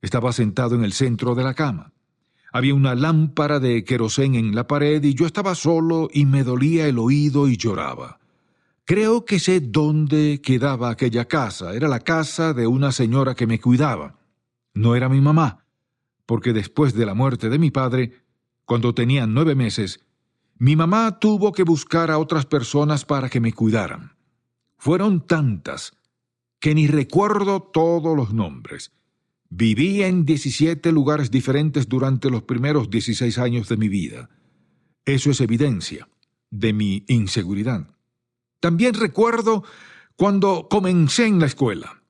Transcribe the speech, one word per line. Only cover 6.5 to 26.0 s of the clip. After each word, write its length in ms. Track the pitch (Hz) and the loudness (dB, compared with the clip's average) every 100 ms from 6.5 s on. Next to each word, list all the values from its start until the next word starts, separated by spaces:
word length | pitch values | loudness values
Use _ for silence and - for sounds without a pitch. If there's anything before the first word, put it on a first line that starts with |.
| 127 143 165 151 | 0 2 2 0
el 140 | 120 | 0
oído 480 | 117 143 147 139 143 | 2 2 2 2 2
y 80 | 117 | 2
lloraba. 640 | 113 92 71 65 64 - _ _ _ _ _ _ | -2 -4 -6 -10 -14 -18 _ _ _ _ _ _
Creo 400 | - 185 220 233 | -2 0 2 0
que 160 | 233 196 | 0 -2
sé 220 | - 185 | 2 0
dónde 800 | 131 156 151 151 151 151 151 143 | 0 0 2 0 0 2 2 0
quedaba 480 | - 127 139 131 120 | 0 0 0 -2 -4
aquella 400 | 113 127 113 117 | -2 -2 -2 -2
casa. 440 | 160 117 - 87 | -2 -4 -8 -10
Era 140 | 104 147 | -4 -2
la 140 | 127 | -2
casa 520 | - 165 156 - 160 | -2 -2 -2 -2 -2
de 140 | 131 117 | 0 0
una 240 | 127 139 | 2 0
señora 440 | 127 113 131 131 123 | 0 0 2 0 -2
que 120 | 113 | -2
me 140 | 113 | 0
cuidaba. 580 | 123 123 147 104 73 - _ _ _ _ _ | 2 2 2 -2 -10 -18 _ _ _ _ _
No 240 | 104 113 120 | 0 2 2
era 100 | 131 | 2
mi 140 | 135 | 2
mamá, 420 | 139 156 147 - _ _ _ _ _ _ - | 4 4 2 -4 _ _ _ _ _ _ -6
porque 260 | 117 123 | -4 0
después 420 | 110 101 - 147 | -2 -2 0 0
de 120 | 107 110 | 2 -2
la 80 | |
muerte 340 | 98 135 120 110 | 0 -2 -2 -2
de 100 | 139 | 0
mi 140 | 165 | 0
padre, 540 | 139 131 127 123 - _ _ _ _ _ | 0 -2 -2 -4 -8 _ _ _ _ _
cuando 280 | 117 120 | 0 0
tenía 340 | 120 120 135 117 | 0 0 0 0
nueve 280 | 113 160 135 | 0 2 0
meses, 500 | 117 107 95 - _ _ _ _ _ _ | -2 -2 -6 -8 _ _ _ _ _ _
mi 180 | 127 156 | 2 4
mamá 440 | 165 214 226 - | 2 2 0 0
tuvo 340 | 214 208 202 | 0 2 0
que 100 | 196 | 2
buscar 480 | 175 160 - 170 165 | 2 2 0 -2 0
a 60 | 156 | 0
otras 280 | 156 156 135 | 0 -2 0
personas 600 | 151 117 143 147 147 - | -2 0 0 0 -2 -2
para 240 | 143 127 | -4 -2
que 100 | 131 | -2
me 140 | 113 | -2
cuidaran. 640 | - 110 110 90 - - _ _ _ _ _ _ _ | 0 0 0 -4 -10 -16 _ _ _ _ _ _ _
Fueron 460 | 135 180 208 185 - | -2 0 0 0 0
tantas 720 | 165 139 95 - 69 - _ | 0 0 -2 -8 -12 -14 _